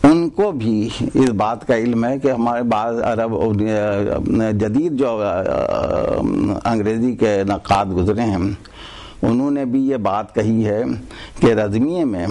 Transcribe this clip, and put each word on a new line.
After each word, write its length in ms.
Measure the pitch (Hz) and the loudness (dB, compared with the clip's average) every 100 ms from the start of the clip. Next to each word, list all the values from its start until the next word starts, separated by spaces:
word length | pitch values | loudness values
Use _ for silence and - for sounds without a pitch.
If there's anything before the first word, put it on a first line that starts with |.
ان 260 | 285 170 170 | 6 6 2
کو 240 | - 208 | 0 0
بھی 360 | 147 110 107 110 - 120 | 0 0 0 -2 -4 -2
اس 160 | - 131 | 2 2
بات 360 | 101 107 117 - | 2 0 -2 0
کا 100 | 117 | 0
علم 280 | 120 117 | 2 0
ہے 140 | 120 135 | 0 0
کہ 120 | 135 | 0
ہمارے 320 | 120 117 120 | 0 0 0
بعض 400 | 120 107 117 117 | 0 0 0 -2
عرب، 600 | 117 113 113 104 110 104 107 107 104 101 104 - - 113 110 | -2 0 -2 0 0 0 0 0 0 0 0 -2 0 0 0
جدید 400 | 107 107 117 170 | 0 0 0 0
جو 300 | 135 135 110 104 90 95 65 62 - - - - - - - 104 101 | 0 0 0 0 0 0 0 0 -2 0 0 0 -2 0 0 0 -2
انگریزی 520 | 117 113 104 113 123 117 | -2 0 0 0 0 2
کے 260 | 110 101 98 | 2 2 0
نقاد 380 | 98 - 98 101 92 | -2 0 0 2 0
گزرے 240 | 90 104 | 0 0
ہیں، 180 | 117 95 98 101 - - - - - - | 0 0 -2 -4 -12 -20 -20 -18 -20 -4
انہوں 280 | 120 120 143 | 0 2 0
نے 140 | 143 | 0
بھی 240 | 131 131 135 | 0 0 2
یہ 80 | 131 | 0
بات 380 | 98 101 104 | 0 -2 -2
کہی 320 | 117 107 113 107 | -2 2 2 2
ہے 160 | 107 131 120 - - - - | 0 -2 -6 -10 -18 -16 2
کہ 60 | 120 | 4
رزمیے 580 | 110 104 104 139 180 | 4 2 0 0 0
میں 220 | 143 95 98 | -2 -2 -4